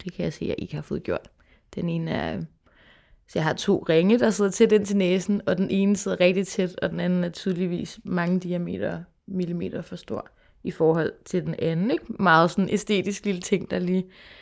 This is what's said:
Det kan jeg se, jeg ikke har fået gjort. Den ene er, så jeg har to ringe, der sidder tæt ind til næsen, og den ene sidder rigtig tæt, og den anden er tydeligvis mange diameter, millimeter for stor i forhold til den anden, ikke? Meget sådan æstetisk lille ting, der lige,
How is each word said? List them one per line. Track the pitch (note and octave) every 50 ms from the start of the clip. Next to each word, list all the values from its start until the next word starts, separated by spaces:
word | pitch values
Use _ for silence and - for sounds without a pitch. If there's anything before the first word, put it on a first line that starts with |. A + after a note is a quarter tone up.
| -
Det | F3+ -
kan | - E3+
jeg | E3 D#3
se, | - -
jeg | - - -
ikke | - - -
har | D3 D3+
fået | - - - -
gjort. | - F2 - - - _ _ _ _ _ _ _ _ -
Den | - F3 E3+
ene | E3 E3 E3 D#3+
er, | E3 - D#2 E2 D#2+ F#3+ E3 D#3+ _ _ _ _ _ _ _ _ - _ _ _ _ _ _ -
så | - -
jeg | D#3
har | D#3+ -
to | - - - G3+ - - -
ringe, | E3 D#3+ E3+ F#3+ A3+ A#3+
der | B3 A3+
sidder | G3+ - G3+ G3
tæt | F#3 - A#3 A3 G#3
ind | G#3+ G#3
til | G3 G#3
næsen, | G3+ F#3+ F3+ F3+ F#3+ E3+ - G3+ G3+ -
og | - F3+ D#3+
den | G3 -
ene | - G3 G3 G3 G#3
sidder | G3+ - G3+ F#3 F3
rigtig | F3+ F3+ F#3+ F#3+ G3
tæt, | F#3 - - F#3 F3+ F3+ - -
og | D#3+
den | E3 E3+
anden | F3 F3+ F3+ F3+ F3
er | F3
tydeligvis | E3+ - - F#3+ F#3 E3 F#3 F3+ F3 E3+ - E3+ - - -
mange | - F3+ F3+ E3+ E3+ F3+ F#3
diameter, | F3 F3 F3 F3 F3 E3+ F3+ - - - E3+ E3 F3 - _ _ _
millimeter | - F#3+ F#3 F3+ E3 F3 F3 F3 F#3 - - E3+
for | - F#3
stor | F3 - - - G#2+ - - _ _ _ _ _ _ -
i | -
forhold | - - E3 D#3 D#3+ E3+ D#3 - - - -
til | - - F3+ D#3
den | D#3 D#3+ -
anden, | - E3 E3 E3 F3+ A#3
ikke? | D4 F4 - -
Meget | - - G3 F#3 E3 D#3+ E3 F3
sådan | E3+ - F#3+ -
æstetisk | - G3+ - - G#3+ G3 F3+ F#3+ G3+ - -
lille | G#3 G3 F3+
ting, | F3 - - F3 - -
der | - F#3
lige, | F3+ F3 F#3 F#3 F#3 F#3 - - - - - -